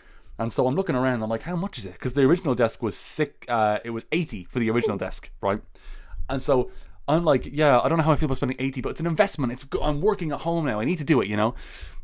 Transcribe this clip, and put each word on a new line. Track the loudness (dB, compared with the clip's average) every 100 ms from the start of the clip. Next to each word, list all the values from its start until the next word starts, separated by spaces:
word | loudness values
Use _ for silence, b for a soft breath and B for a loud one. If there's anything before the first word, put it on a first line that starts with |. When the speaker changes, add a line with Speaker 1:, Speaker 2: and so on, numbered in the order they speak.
| b b b -6
Speaker 1:
And | -2
so | 0 0
I'm | 0
looking | 0
around, | 0 0 0
I'm | -2
like, | -4
"How | -4 -4
much | -6 -6
is | -10
it?" | -6
'Cause | -2
the | 4
original | 4 4 2
desk | 2 0 0
was | -4 -4
sick, | -6 -4 -4 -4 -2
uh, | 2 2 0
it | -4
was | -8 -4
eighty | -2 -2 -6
for | -6 0
the | 2
original | 2 2
Speaker 2:
Ooh. | 0
Speaker 1:
desk, | -4 -8 -12 -4
right? | 0 0 -4 b b b b b -2
And | -2
so | 2 2 0 b b b 0
I'm | 2
like, | 4 2 0
"Yeah, | 2 4 6
I | 4
don't | 2
know |
how | 4
I | 4
feel | 2
about | 2
spending | 0 0
eighty, | -4 -2
but | -4
it's | -4
an | 0
investment. | 2 2 2 -4
It's | -4
go-, | -6 0
I'm | 0 2
working | 0 0 -2
at | -2
home | -2 0 0
now. | 0
I |
need | 0 0
to |
do | 4 4
it, | 4
you | 2
know?" | 0 -2 B B B B